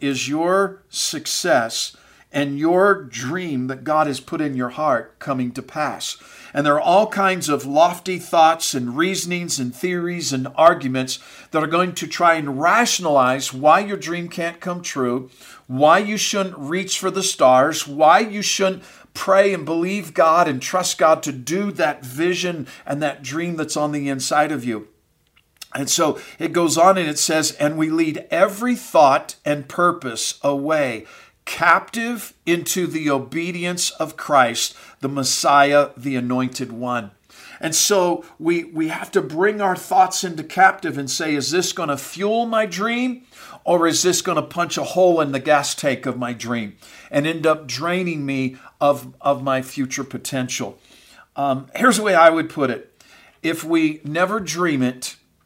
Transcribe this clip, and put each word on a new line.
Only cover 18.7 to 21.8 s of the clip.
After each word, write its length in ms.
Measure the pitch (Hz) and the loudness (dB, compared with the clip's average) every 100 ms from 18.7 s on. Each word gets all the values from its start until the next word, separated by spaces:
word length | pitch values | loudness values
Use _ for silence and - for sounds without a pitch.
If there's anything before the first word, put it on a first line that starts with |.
| 185 - - _ | -2 -10 -20 _
pray 400 | - 190 190 202 | -6 2 4 4
and 140 | 180 147 | 0 -4
believe 480 | 165 180 202 156 | -2 -2 -4 -2
God 340 | - 160 170 165 | 2 4 4 2
and 140 | 127 | -2
trust 340 | - 185 175 - | -4 -2 -2 2
God 260 | 160 156 | 4 4
to 80 | 151 | 0
do 400 | 131 123 185 202 | -8 -6 -4 -4
that 300 | 175 | -2